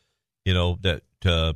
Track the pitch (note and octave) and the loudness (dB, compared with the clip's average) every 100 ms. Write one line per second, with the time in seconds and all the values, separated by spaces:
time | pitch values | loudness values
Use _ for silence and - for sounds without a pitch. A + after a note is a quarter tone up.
0 | _ _ _ _ - F2+ F2 E2+ F#2+ E2 | _ _ _ _ -2 0 0 -2 -4 -4
1 | - _ F#2+ E2+ D#2+ | -8 _ 0 2 0